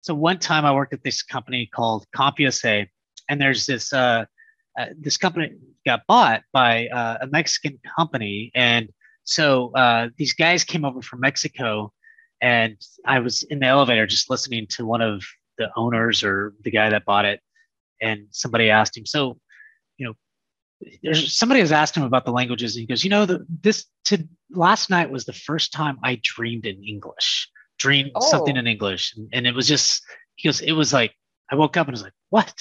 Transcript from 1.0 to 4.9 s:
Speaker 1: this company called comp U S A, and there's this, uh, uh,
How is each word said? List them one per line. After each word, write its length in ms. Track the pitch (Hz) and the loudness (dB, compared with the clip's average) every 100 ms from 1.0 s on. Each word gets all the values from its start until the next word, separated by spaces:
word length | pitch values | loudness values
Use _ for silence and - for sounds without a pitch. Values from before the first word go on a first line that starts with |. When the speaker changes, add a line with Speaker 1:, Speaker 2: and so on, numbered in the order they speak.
Speaker 1:
this 180 | 135 - | -6 -6
company 420 | - 131 120 127 117 | -6 -10 -6 -6 -6
called 400 | - 117 110 - - | -2 -2 -2 -6 -2
comp 240 | 139 143 | -2 2
U 80 | 139 | 0
S 160 | - | 0
A, 240 | 120 104 101 _ _ - - | 0 -2 -2 _ _ -20 -8
and 140 | 143 | 0
there's 240 | 135 120 - | 0 0 -2
this, 260 | 123 - | -4 -4
uh, 340 | 135 127 113 110 _ _ _ _ - | 0 2 0 -2 _ _ _ _ -10
uh, 60 | 120 | -10